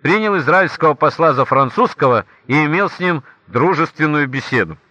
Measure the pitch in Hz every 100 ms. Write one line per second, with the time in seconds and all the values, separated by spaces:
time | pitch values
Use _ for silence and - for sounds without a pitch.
0 | 139 202 214 196 135 175 180 - 160 147
1 | 156 - 165 131 127 135 135 - 240 -
2 | 135 120 92 _ - 139 151 165 196 -
3 | 180 165 - _ _ 107 160 160 160 -
4 | 139 151 139 131 - 127 87 78 _